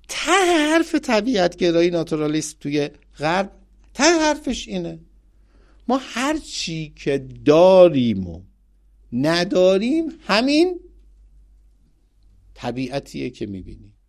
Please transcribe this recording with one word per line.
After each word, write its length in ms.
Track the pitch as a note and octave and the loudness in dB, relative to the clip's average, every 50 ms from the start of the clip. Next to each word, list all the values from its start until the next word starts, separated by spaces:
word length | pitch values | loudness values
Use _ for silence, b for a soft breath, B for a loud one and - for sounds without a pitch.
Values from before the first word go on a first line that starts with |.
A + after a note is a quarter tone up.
| _ - | _ -14
ته 240 | - - - D4 | -12 -6 -2 0
حرف 600 | F4 G4 F#4 F4 F4 D#4 D4 D4+ D#4+ E4 E4 - - | 2 2 4 2 2 2 2 2 2 0 0 0 -2
طبیعتگرایی، 960 | D4+ - C4 A#3 G#3+ G#3 C4 B3+ F#3+ F3 F3 F3 - F#3 F3 E3 E3+ E3+ F3+ | -4 -2 0 0 0 0 0 0 0 0 0 -2 -2 0 0 2 2 2 2
ناتورالیسم 680 | F3 E3 D#3 - D#3+ D3+ D3+ D3+ D3+ D#3 D3+ - - _ | 0 -2 -4 -4 -4 -4 -2 -2 -2 -4 -6 -8 -10 _
توی 300 | - D3 D3 D3 C#3+ D3 - _ _ _ _ - | -8 -4 -4 -4 -4 -4 -8 _ _ _ _ -6
غرب، 340 | D3 D#3+ F3 F#3+ F#3+ - - _ _ _ _ _ _ _ - | -4 -2 -2 -2 -4 -6 -10 _ _ _ _ _ _ _ -4
ته 100 | - C#4 | 0 2
حرفش 640 | E4 F4 D#4+ D#4 D4+ D4 D4+ - C#4+ A3+ - - A#3 | 4 4 4 2 0 -2 -2 -4 -6 -6 -6 -8 -8
اینه: 300 | G3+ F3+ E3+ E3+ E3 E3 D#3+ _ _ _ _ _ _ _ _ _ _ _ _ _ _ _ _ - | -8 -8 -8 -8 -12 -14 -20 _ _ _ _ _ _ _ _ _ _ _ _ _ _ _ _ -4
ما 120 | B3+ C4+ | -4 -4
هر 360 | C4 - - A3+ B3+ D4 D#4+ D4 | -4 -6 -8 -4 -4 -4 -4 -6
چی 540 | - - - - - F3+ E3 D#3+ D#3 D3 - | -8 -10 -12 -10 -8 -8 -8 -8 -10 -10 -12
که 320 | - - D#3 C#3 C#3 C3 C3 A#2+ A#2+ A2+ | -8 -4 -2 -2 -2 -4 -8 -16 -2 2
داریم 840 | C#3+ D3+ D#3+ F3+ F#3 F#3+ F#3 F3+ F3 D3+ C3 B2 A#2 G2+ F#2+ F#2 | 4 6 6 8 8 8 8 8 8 6 4 0 0 0 -2 -4
و 160 | F2 E2+ F2+ - _ _ _ _ _ _ _ _ _ _ _ _ _ | -8 -10 -14 -18 _ _ _ _ _ _ _ _ _ _ _ _ _
نداریم، 920 | - - C#3 D#3 E3 - F3 G3+ - - - F#3 F#3+ G3 A3 B3 D#4 E4 E4 C#4 - - | -6 -2 -2 0 0 0 0 0 2 4 4 4 4 2 0 -2 -2 -2 -4 -6 -10 -10
همین 600 | - - G3 A3 B3+ C#4 D4 D4+ F4 F#4 F4+ - - - _ _ _ _ _ _ - _ _ - _ _ _ _ _ _ _ _ _ _ _ _ _ _ _ _ _ _ _ _ _ _ - | -4 -2 0 0 2 2 2 2 2 2 -2 -6 -14 -20 _ _ _ _ _ _ -20 _ _ -20 _ _ _ _ _ _ _ _ _ _ _ _ _ _ _ _ _ _ _ _ _ _ -18
طبیعتیه 760 | - - B2 A#2+ C3 C3 B2 C#3 C#3+ C#3 - - C#3 C3+ B2 | -12 -10 -10 -8 -8 -8 -8 -8 -10 -10 -12 -12 -10 -10 -10
که 160 | B2+ - A2+ | -10 -10 -12
می‌بینیم. 460 | G2+ G2 F#2 F2+ - - F#2+ G2+ G2+ _ _ _ | -10 -10 -12 -14 -16 -20 -20 -20 -20 _ _ _